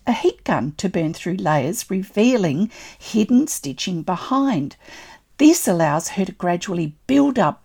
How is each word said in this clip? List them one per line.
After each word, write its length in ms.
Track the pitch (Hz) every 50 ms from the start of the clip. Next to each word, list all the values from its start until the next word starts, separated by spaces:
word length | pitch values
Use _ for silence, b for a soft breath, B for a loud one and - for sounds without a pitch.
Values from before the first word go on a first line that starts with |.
| -
a 60 | -
heat 320 | 233 - - 359 - - -
gun 300 | - 190 131 110 147 147
to 140 | - -
burn 280 | 190 185 175 165 156 170
through 220 | - - 175 175
layers, 520 | 190 196 156 156 147 123 147 208 - - -
revealing 800 | 196 190 190 - - 202 214 247 262 240 185 160 135 156 208 220 B B B B B B
hidden 480 | B - - 226 214 - 247 247 302
stitching 560 | 302 - - - 143 131 - - 196 180 165 151
behind. 720 | - 180 165 - - - 269 277 277 226 156 143 139 - B B B B B B B B B B _ _ -
This 280 | 277 302 330 - -
allows 400 | - 185 170 165 151 143 160 170
her 180 | - - 196 190
to 60 | -
gradually 640 | - - - 175 175 175 - - 180 175 165 151 151 _ _
build 320 | - 262 277 277 285 254
up 240 | 247 185 151 - -